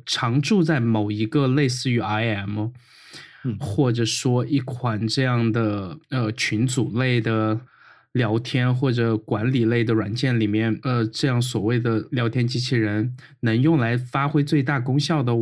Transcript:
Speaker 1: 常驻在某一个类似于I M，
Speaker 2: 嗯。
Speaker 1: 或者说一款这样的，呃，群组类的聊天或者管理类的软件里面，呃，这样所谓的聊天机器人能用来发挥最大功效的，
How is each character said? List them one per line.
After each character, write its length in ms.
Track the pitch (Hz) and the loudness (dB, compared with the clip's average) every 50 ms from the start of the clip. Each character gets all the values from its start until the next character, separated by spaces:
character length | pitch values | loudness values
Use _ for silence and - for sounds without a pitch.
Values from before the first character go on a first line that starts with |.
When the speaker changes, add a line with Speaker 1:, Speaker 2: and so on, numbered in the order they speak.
| - | -6
Speaker 1:
常 340 | - - - - 120 117 143 | -6 -4 -2 -2 0 0 0
驻 220 | 143 - 220 196 | 2 2 2 2
在 180 | 165 160 165 131 | 4 2 2 2
某 320 | 113 117 113 110 104 104 | 2 2 2 2 0 -2
一 140 | 107 104 110 | -2 -2 -4
个 220 | 110 - 147 139 | 0 0 0 2
类 200 | 127 127 147 147 | 2 2 2 2
似 220 | 127 127 127 - 131 | 0 0 -2 -2 0
于 100 | 120 117 | 0 0
I 360 | 98 98 107 107 113 117 104 | 0 0 -2 0 0 -2 -2
M， 320 | 101 98 98 101 107 110 120 123 - - _ - - - - - - - - - - - | -2 -4 -4 -4 -4 -4 -6 -6 -12 -20 _ -20 -20 -20 -20 -20 -20 -20 -20 -20 -8 -6
Speaker 2:
嗯。 140 | 131 107 95 | -6 -6 -4
Speaker 1:
或 320 | - 98 101 151 143 123 | -6 -4 0 2 2 2
者 140 | 120 120 117 | 2 0 0
说 400 | 113 - - - 131 123 123 120 | -2 -2 -2 0 0 2 2 0
一 140 | - 151 139 | 0 -2 -2
款 480 | 127 - 123 123 - 120 107 104 110 | -2 -4 -8 -4 -4 -4 -2 -2 -2
这 160 | 110 - 139 131 | -2 0 0 0
样 280 | 127 123 120 117 113 | 0 2 2 2 2
的， 460 | 107 117 113 107 104 101 98 90 78 - - _ | 2 0 0 0 -2 -2 -6 -8 -10 -14 -12 _
呃， 220 | 131 131 117 110 117 | -4 -2 -2 -2 -2
群 340 | - - - 110 107 123 | -4 -4 -2 0 0 0
组 300 | 131 127 131 113 - 101 120 | 0 0 -2 -2 -2 0 0
类 200 | 131 127 123 120 | 0 2 2 2
的 400 | 107 113 113 110 110 110 110 120 - - _ _ - - - _ _ _ _ | 0 0 0 0 0 0 -2 -4 -6 -12 _ _ -20 -20 -20 _ _ _ _
聊 240 | - 123 104 110 117 | -2 0 0 0 -2
天 340 | 123 - - 127 123 127 127 | -2 -2 -2 0 2 2 2
或 160 | 127 143 135 | 2 0 0
者 260 | 117 120 117 113 110 | 2 2 2 2 0
管 340 | 107 - - 120 104 110 127 | 0 -2 -2 -2 0 0 0
理 140 | 131 123 113 | 2 2 2
类 180 | 110 120 120 117 | 4 2 2 2
的 100 | 113 113 | 2 2
软 200 | 110 101 104 107 | 0 0 -2 -4
件 260 | 120 - 131 123 113 | -2 0 0 2 2
里 80 | 110 | 2
面， 320 | 101 104 110 113 113 107 - - | 2 2 2 2 0 -2 -2 -2
呃， 200 | 135 127 120 113 | -2 0 0 0
这 200 | 110 - - - | -2 -2 -2 0
样 140 | 139 123 120 | 2 2 2
所 200 | 120 123 - 151 | 0 0 -2 -2
谓 160 | 95 110 123 | 0 0 0
的 300 | 120 120 120 110 110 110 - | 0 0 0 0 0 -2 -2
聊 180 | - 127 120 117 | -2 -2 -2 0
天 180 | - 127 120 | 0 0 -2
机 120 | 120 127 123 | 0 -2 -2
器 180 | 123 - 131 | -2 0 0
人 360 | 117 110 104 104 107 110 127 123 - - - - _ | 0 2 0 0 0 -2 -2 -4 -10 -16 -20 -10 _
能 180 | - 117 110 117 | -2 0 2 4
用 200 | 131 160 165 143 | 4 4 4 2
来 180 | 120 113 120 | 2 2 0
发 320 | 123 127 - - 139 139 143 | -2 -4 -2 -2 0 0 2
挥 120 | 147 151 | 0 0
最 220 | 143 147 160 147 131 | 0 2 0 0 0
大 160 | 143 143 131 | 0 -2 -2
功 180 | 120 131 127 | -2 0 0
效 240 | 147 147 - 165 151 | 0 0 0 0 0
的， 140 | 127 123 117 117 | 0 0 0 0